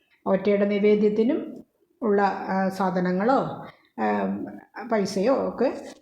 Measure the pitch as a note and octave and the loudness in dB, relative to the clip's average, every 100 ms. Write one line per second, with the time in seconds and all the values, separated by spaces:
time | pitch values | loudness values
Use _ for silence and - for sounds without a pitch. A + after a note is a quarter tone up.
0 | _ _ - F#3+ G3 G3+ G3+ G3+ G#3 G#3 | _ _ -2 0 2 2 2 2 4 6
1 | G#3 G#3+ A3+ D#4+ - - - _ _ _ | 4 4 2 0 -4 -12 -20 _ _ _
2 | A#3 G3+ G3 - - F#3+ F#3+ F#3+ F#3+ F3+ | 0 2 2 0 -4 0 -2 0 -2 0
3 | F3+ F3+ G#3+ C4+ D#3+ - - - _ - | 0 0 2 2 0 -8 -14 -20 _ -4
4 | G#2 G#3 G3 G3+ F3+ - - - A#3 A3+ | -2 -2 -2 -4 -8 -14 -18 -14 -4 -2
5 | G3 - G#3 B3+ F#3 F3+ B3+ - - - | 0 0 0 0 -2 -2 -2 -2 -12 -20